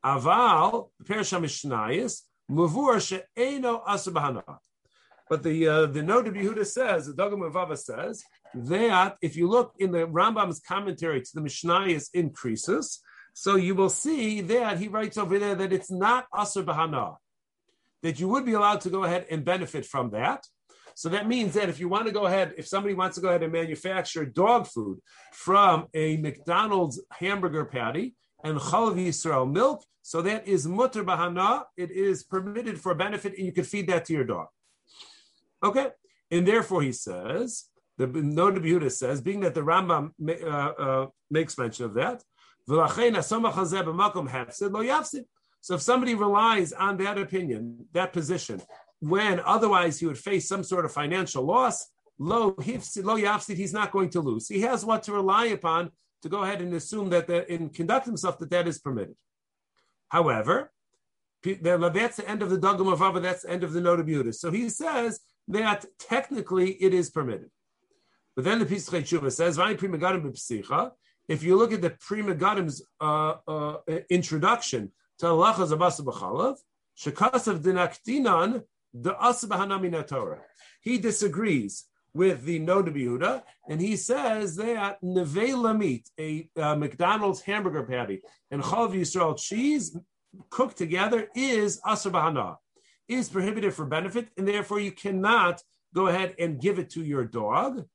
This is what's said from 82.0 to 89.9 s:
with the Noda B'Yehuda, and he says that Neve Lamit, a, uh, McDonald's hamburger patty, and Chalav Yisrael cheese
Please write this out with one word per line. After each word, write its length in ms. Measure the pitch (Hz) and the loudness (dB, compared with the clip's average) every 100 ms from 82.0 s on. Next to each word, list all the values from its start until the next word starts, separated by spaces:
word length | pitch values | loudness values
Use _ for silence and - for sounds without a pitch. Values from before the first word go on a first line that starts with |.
| _ | _
with 300 | 147 185 151 | 2 2 2
the 160 | 127 165 | -2 -2
Noda 300 | 160 190 175 | 2 2 2
B'Yehuda, 540 | 147 123 123 175 254 - _ - | 0 -2 0 0 -2 -6 _ -8
and 100 | 156 | -4
he 160 | 190 214 | -2 -2
says 600 | - 254 269 214 202 160 | 0 0 0 -2 -2 -4
that 400 | 220 233 202 202 | -4 -2 -4 -4
Neve 520 | 180 180 165 156 233 | -2 0 0 0 0
Lamit, 560 | 262 226 220 196 120 - - | 2 2 2 2 -2 -6 -10
a, 300 | 156 156 160 - | -6 -6 -6 -4
uh, 180 | 151 151 | 0 0
McDonald's 640 | 147 - 175 214 202 190 | -2 0 2 2 0 -2
hamburger 420 | - 208 190 147 | -4 -2 -2 -4
patty, 380 | 117 127 113 95 - _ _ | -4 -4 -4 -6 -10 _ _
and 120 | 143 | -6
Chalav 320 | 135 202 233 | -2 0 0
Yisrael 440 | 190 170 185 165 143 | 0 -2 0 0 0
cheese 580 | - 214 269 302 170 | -4 0 2 0 -2